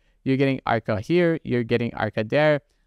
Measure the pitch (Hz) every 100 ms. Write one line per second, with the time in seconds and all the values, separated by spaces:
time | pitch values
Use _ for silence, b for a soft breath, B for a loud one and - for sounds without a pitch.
0 | _ _ 127 131 139 131 - 113 117 110
1 | - 170 170 160 - 123 113 120 117 -
2 | 107 113 110 139 151 147 - _